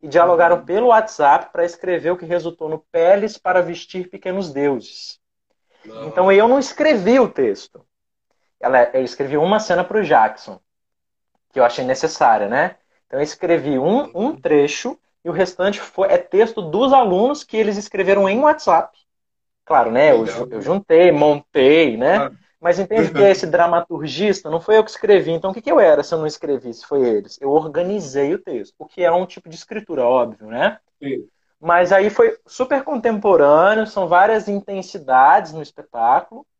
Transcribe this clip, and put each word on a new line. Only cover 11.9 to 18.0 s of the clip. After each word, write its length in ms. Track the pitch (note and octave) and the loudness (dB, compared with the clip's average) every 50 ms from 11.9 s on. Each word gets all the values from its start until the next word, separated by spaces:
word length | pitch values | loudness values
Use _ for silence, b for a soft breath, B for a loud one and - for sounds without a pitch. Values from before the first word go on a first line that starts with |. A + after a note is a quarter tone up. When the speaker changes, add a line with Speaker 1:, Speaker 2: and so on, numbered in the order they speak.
| C3 C3 - D#3+ - - D3+ B2 A2+ G#2+ G#2 G2+ | -4 -4 -4 -6 -2 0 2 2 2 2 0 -2
Speaker 1:
né? 280 | A#2 C3+ D#3+ F#3 - _ _ _ _ _ _ | -2 -2 -2 -4 -6 _ _ _ _ _ _
Então, 140 | _ - C3+ | _ -6 -6
eu 40 | D3 | -6
escrevi 540 | D3+ - _ F#3+ E3+ E3+ D#3 C3 C#3+ D3 C3 | -6 -6 _ -2 -2 -2 -2 0 -2 -4 -2
um, 320 | C3 E3 G#3 C4 D4 - - | 0 0 0 -2 -4 -6 -8
um 200 | E3+ G#3 C4+ E4 | -6 -6 -6 -6
trecho 640 | - _ E3+ D3+ D3 C#3+ D3 - - - A#3+ D#4+ _ _ _ _ _ _ | -6 _ 0 2 2 2 0 -2 -8 -10 -10 -12 _ _ _ _ _ _
e 60 | E3+ | -8
o 40 | D#3+ | -2
restante 460 | E3 F#3+ F3+ - - F3+ G3+ G3+ - | -2 -2 -4 -2 -4 -4 -4 -4 -6
foi, 280 | - - _ - F#3+ F#3+ | -12 -14 _ -4 0 0
é 80 | E3 F3 | 0 0
texto 440 | F3 - - F#3+ A3+ A3+ A3 A3 | -2 -2 0 2 2 2 0 -10
dos 300 | F#3 D#3+ D3+ G3+ B3+ C4+ | -10 -6 -2 -2 0 4
alunos 520 | C4+ C4+ B3 G3+ F3+ F#3 G#3+ B3+ D4 D4 - | 4 4 4 2 0 0 0 -2 -2 -6 -10
que 120 | _ - | _ -4
eles 220 | A3 A3 G3+ G#3 G3+ | -2 -2 -2 -2 -6
escreveram 500 | G3+ - - F#3+ | -8 -10 -6 -4